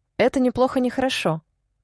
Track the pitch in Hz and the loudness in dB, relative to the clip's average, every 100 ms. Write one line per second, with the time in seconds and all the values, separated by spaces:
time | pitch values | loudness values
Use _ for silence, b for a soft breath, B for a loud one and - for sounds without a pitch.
0 | _ - 226 277 247 240 254 262 247 254 | _ 0 0 2 0 2 0 0 -2 -2
1 | 262 - 175 160 - _ _ _ | -2 -2 -2 -4 -8 _ _ _